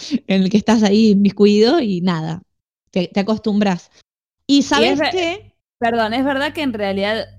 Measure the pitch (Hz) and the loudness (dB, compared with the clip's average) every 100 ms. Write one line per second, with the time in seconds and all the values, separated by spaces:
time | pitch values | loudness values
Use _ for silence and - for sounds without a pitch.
0 | - 277 - 190 185 202 208 226 208 208 | -8 -6 -2 0 2 0 2 2 2 4
1 | 220 196 202 - 208 208 233 339 226 180 | 4 4 2 4 4 4 4 2 0 -2
2 | 185 165 160 170 - _ _ _ _ 190 | -2 -4 -6 -10 -14 _ _ _ _ -6
3 | 175 202 196 214 220 202 202 175 - _ | -4 -2 -2 -2 -2 0 0 -2 -8 _
4 | _ _ _ _ - 277 269 285 262 285 | _ _ _ _ 0 2 2 2 2 0
5 | 294 370 339 392 - _ _ - 233 233 | -2 -2 -4 -6 -12 _ _ -6 -2 -2
6 | 214 233 269 269 302 311 277 214 196 196 | -2 -2 -2 -2 -4 -6 -6 -4 -4 -4
7 | 202 220 - | -4 -4 -8